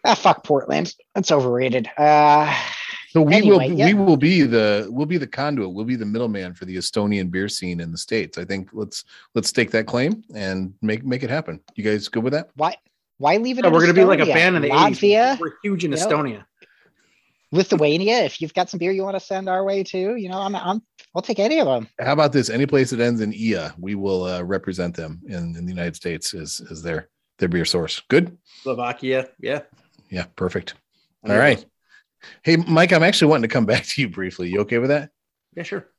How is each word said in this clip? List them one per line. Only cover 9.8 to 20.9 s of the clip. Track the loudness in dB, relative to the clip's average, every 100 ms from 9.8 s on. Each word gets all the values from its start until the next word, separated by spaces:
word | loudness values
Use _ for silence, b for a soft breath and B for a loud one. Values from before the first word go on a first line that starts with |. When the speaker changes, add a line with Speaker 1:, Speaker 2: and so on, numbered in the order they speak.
| -2
Speaker 2:
claim | -2 -2 -4 _ -8
and | -6 -6 -8 -6
make, | -6 -4
make | -4 -6
it | -4
happen. | -6 -6 -14 _
You | -6
guys | -2 -2 -4
good | -4
with | -2
that? | -4 -6
Speaker 1:
Why, | -4 -4 -4 _ _ _ _
why | 0 2
leave | 0 0
it |
Speaker 3:
Yeah, | 2
Speaker 1:
in |
Speaker 3:
we're | 4
gonna | 6 6
be |
like | 6 6
a | 4
Speaker 1:
Estonia? | 4
Speaker 3:
band | 4 2
in |
the | 2
eighties. | 4 4 4
Speaker 1:
Latvia? | 4 4 4 0
Speaker 3:
We're | -6 -6
huge | -4 -2 -2
in |
Speaker 1:
You | -2
know? | 0
Speaker 3:
Estonia. | 0 -2 -6 -16 _ _ _ _ _ _ _ _ _ _
Speaker 1:
Lithuania, | -2 0 2 2 2 0 0 0
if | -4
you've | -6
got | -4 -4
some | -4
beer | -2
you | -2
wanna | -4 -6
send | -6 -8 -4
our | -2 -2
way | -4
too, | -4 -4 -4 -4
you | -8
know, | -6
I'm, | -6 -6
I'm, | -4 -6 _